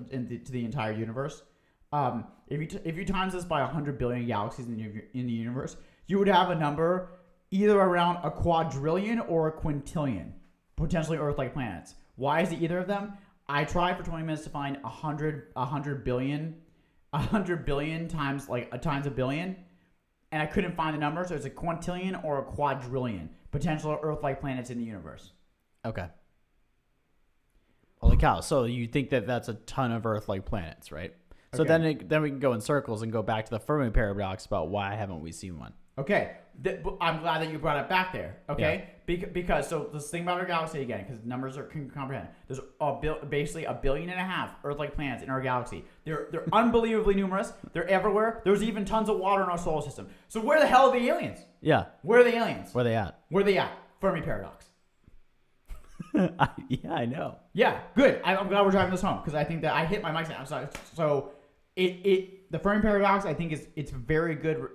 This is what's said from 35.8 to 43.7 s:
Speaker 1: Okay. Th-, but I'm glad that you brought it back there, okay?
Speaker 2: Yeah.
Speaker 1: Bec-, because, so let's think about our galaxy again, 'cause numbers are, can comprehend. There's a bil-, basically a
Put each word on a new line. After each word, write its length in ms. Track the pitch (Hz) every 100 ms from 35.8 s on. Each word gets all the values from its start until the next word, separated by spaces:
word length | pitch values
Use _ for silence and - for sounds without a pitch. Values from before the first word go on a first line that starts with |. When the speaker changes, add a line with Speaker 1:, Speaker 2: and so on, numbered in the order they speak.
| - -
Speaker 1:
Okay. 400 | 143 190 - - - -
Th-, 200 | 127 -
but 140 | 175 -
I'm 200 | 170 156
glad 200 | 165 160
that 100 | 160
you 80 | 156
brought 200 | 156 147
it 60 | -
back 240 | 185 185
there, 240 | 110 82 - -
okay? 340 | 147 151 185 -
Speaker 2:
Yeah. 280 | - - 170
Speaker 1:
Bec-, 160 | 196
because, 340 | 180 175 160 135
so 200 | 160 143
let's 180 | 151 135
think 140 | 170
about 160 | 175 180
our 40 | 180
galaxy 360 | 165 165 151
again, 240 | 123 104 95
'cause 120 | 117
numbers 320 | 117 127 131 139
are, 60 |
can 240 | - 156 131
comprehend. 400 | 147 131 131 85 - -
There's 120 | 131 - -
a 180 | 147 135
bil-, 240 | 151 156 143
basically 340 | 147 151 160
a 80 | 147